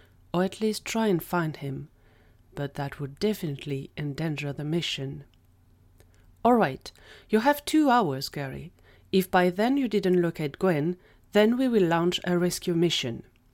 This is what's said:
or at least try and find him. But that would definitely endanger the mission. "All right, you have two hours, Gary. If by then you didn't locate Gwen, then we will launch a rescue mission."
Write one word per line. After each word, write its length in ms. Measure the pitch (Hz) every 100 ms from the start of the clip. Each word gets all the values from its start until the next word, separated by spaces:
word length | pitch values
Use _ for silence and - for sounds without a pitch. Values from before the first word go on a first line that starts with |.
| - _ _
or 120 | 175
at 160 | 185 -
least 240 | 220 214
try 240 | - 226 220
and 120 | 175
find 360 | - 175 160 143
him. 320 | 139 135 147 _ _ _ _ _ _
But 200 | - 143
that 260 | - 139 -
would 180 | 139 143
definitely 720 | 208 208 165 139 147 135 - -
endanger 560 | 147 139 160 143 143
the 200 | 139 147 170
mission. 480 | 165 - 135 147 - _ _ _ _ _ _ _ _ _ _ _
"All 100 | 233
right, 380 | 240 160 131 - - - - -
you 120 | 214
have 240 | 254 294
two 260 | - 311 294
hours, 380 | 247 175 135 -
Gary. 440 | 151 135 139 147 - _ _ _
If 180 | 190 185
by 220 | 185 180
then 260 | 180 226 277
you 120 | 247
didn't 340 | 208 180 180
locate 380 | 170 165 151 -
Gwen, 360 | 190 156 156 180 _ _ _
then 240 | 208 214 247
we 100 | 262
will 220 | 233 170 170
launch 240 | 170 175
a 140 | - 175
rescue 360 | 175 - -
mission." 500 | 165 170 - 127 113 - _ _